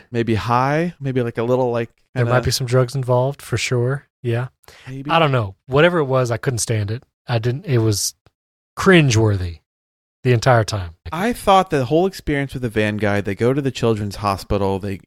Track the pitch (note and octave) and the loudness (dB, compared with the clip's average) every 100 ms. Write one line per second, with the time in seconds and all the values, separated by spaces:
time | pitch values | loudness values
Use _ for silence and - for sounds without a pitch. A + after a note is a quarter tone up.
0 | - A#2 A2+ G#2+ G#2+ A#2+ C3+ D3+ F3 - | -6 -4 0 0 0 0 2 0 -2 -4
1 | C#3 B2+ A#2 A#2 A#2 B2+ B2+ A#2 A#2 _ | -4 -2 -2 -2 0 2 2 -2 -4 _
2 | _ C3 A#2 B2+ C3 - B2+ B2+ B2 C#3 | _ -4 0 0 0 -4 0 0 0 -2
3 | B2 B2 C3 C#3 - A2+ - B2 B2 C#3 | 0 0 0 -4 -6 -6 -2 -2 -2 -4
4 | _ _ A#2+ A#2 B2+ _ - - C3 C3+ | _ _ -4 -4 -6 _ -20 -20 -16 -12
5 | C#3 E3 D3+ C3 G2+ - - C3+ F3 F3 | -2 2 2 2 -2 -8 -2 4 4 4
6 | C3+ C3 B2 A2+ - A#2 - G#2+ G#2 A#2 | 0 0 0 -2 -2 -4 -2 -2 -2 -8
7 | _ _ - A#2+ A#2+ C3+ E3+ B2 A2 G2 | _ _ -4 -2 -2 -4 0 2 2 0
8 | - - _ _ _ _ _ - G3 F3 | -4 -8 _ _ _ _ _ -2 4 6
9 | C#3+ A2 A2 G2 F2+ D#2+ _ _ _ _ | 6 4 2 0 -4 -10 _ _ _ _
10 | _ _ C3 A#2 C#3 A#2+ G#2 G#2 E2+ - | _ _ 0 2 4 4 2 -4 -6 -12
11 | - D#3+ A3+ A#3+ - F#3+ F#3 C#3+ A#2+ D#3 | -10 -4 -4 -2 4 4 4 -2 0 0
12 | F#3+ - - C#3+ C#3 C3+ B2 A2 G#2+ G#2+ | 0 -4 -4 -4 -4 -6 -4 0 0 0
13 | G#2 G2+ G2 G2 A#2 C#3 C3+ - A#2 G#2+ | 0 0 -2 0 0 2 -2 -2 0 0
14 | G#2 - G#2 F#2+ - G2+ G2 F#2+ G2+ G2 | -4 -4 -2 -4 -2 -2 0 -2 -6 -10